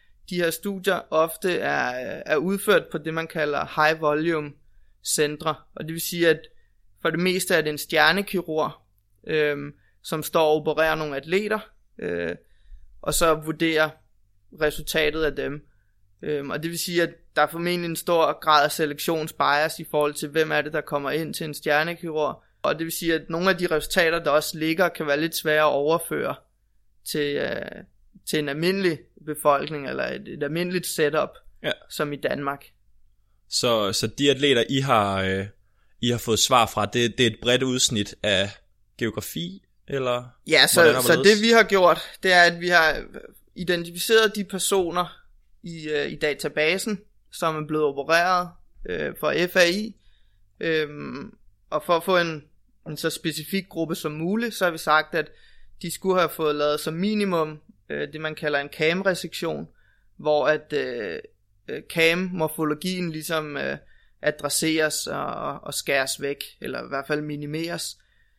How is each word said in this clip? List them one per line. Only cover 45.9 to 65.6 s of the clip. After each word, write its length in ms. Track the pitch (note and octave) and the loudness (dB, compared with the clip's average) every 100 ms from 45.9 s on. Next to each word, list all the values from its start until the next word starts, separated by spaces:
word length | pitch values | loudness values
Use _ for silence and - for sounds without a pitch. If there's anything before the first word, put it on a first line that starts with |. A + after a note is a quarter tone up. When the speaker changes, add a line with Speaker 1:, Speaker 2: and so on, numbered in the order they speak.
Speaker 1:
øh, 220 | D3+ C#3+ | -2 -2
i 40 | C#3+ | -2
databasen, 840 | D#3 C#3+ D3+ D3 D#3 F#3 A3+ G#3 - _ _ | -2 -2 -4 0 0 0 -2 -6 -8 _ _
som 320 | - E3+ D#3 | -4 -4 -4
er 40 | D3+ | -4
blevet 180 | D3+ D3+ | 0 0
opereret, 640 | C#3 C#3 E3 F3 F3+ F3 - - - - | 0 2 2 4 2 -2 -10 -20 -14 -8
øh, 280 | F2 D3 - | -4 -4 -4
for 140 | D3+ C#3+ F3 | -2 0 0
F 80 | F#3 | 4
A 140 | F3 | 4
I, 260 | F#3+ G#3+ - _ _ _ _ _ _ | 2 -4 -10 _ _ _ _ _ _
øhm, 800 | E3 D#3+ D3+ D3 C#3+ B2+ - - - _ _ | -4 -2 -4 -8 -12 -12 -14 -18 -20 _ _
og 140 | D#3 | -6
for 100 | - | 0
at 100 | E3+ | 0
få 140 | E3+ F#3 | 4 2
en, 260 | E3+ D#3 C#3+ _ _ _ - | 2 -4 -12 _ _ _ -14
en 100 | D3 | -4
så 120 | E3 | -4
specifik 600 | D#3 E3+ D3 D3+ G3 F#3+ | -4 -6 -6 -4 -6 -4
gruppe 260 | - D#3+ D#3+ | -6 -4 -4
som 160 | D#3 | -6
muligt, 440 | D3+ E3 G#3+ A#3 G#3+ | -4 -2 -2 -2 -2
så 80 | |
har 80 | F#3 | -2
vi 60 | D#3+ | -2
sagt, 380 | - D#3 D#3 E3+ | 2 2 2 -4
at 160 | D3+ - - - - - | -4 -10 -20 -20 -20 -12
de 100 | F3 | -10
skulle 280 | - F#3+ F#3 | -6 0 2
have 100 | E3 | 2
fået 260 | - D#3 D3+ | 0 -2 0
lavet 240 | D3 D3 | 0 0
som 140 | - | -4
minimum, 680 | D#3+ G3 G#3+ G3+ F3 D#3 D3+ _ - _ | -2 -2 0 0 0 -2 -6 _ -20 _
øh, 240 | D3 D3 | -8 -8
det, 80 | D3+ | -8
man 140 | D#3 D#3 | -10 -6
kalder 240 | D3+ C#3+ | -4 -4
en 100 | C#3+ | -4
cam-resektion, 1000 | - D#3+ F3 G3 F3 E3 - E3 D3 D#3+ _ _ _ _ _ | -2 0 2 0 -2 -6 -6 -6 -6 -10 _ _ _ _ _
hvor 300 | D3+ D3+ D3+ | 0 2 2
at, 260 | D3+ D3+ | 0 -2
øh, 460 | D3 B2+ B2 G#2+ D#2+ - _ _ _ - | -4 -4 -6 -6 -8 -12 _ _ _ -12
øh, 140 | C#3 - | -12 -8
cam-morfologien 1200 | E3+ E3 E3+ F#3 F3+ D#3 - D#3 D3+ F3+ F#3 F3 | 2 2 2 -2 -4 -4 -2 -4 -2 -4 -4 -4
ligesom, 460 | D#3 D3+ D#3+ D3+ C#3+ | -6 -4 -4 -4 -6
øh, 200 | C3+ C#3 - - _ _ | -6 -8 -12 -20 _ _
adresseres 840 | D3+ D3+ D3 - D#3+ D#3 D#3 D3+ - | -4 -4 -4 -2 0 0 0 -2 -6
og, 520 | D3 C#3 - C#3+ C#3 | -6 -6 -6 -8 -10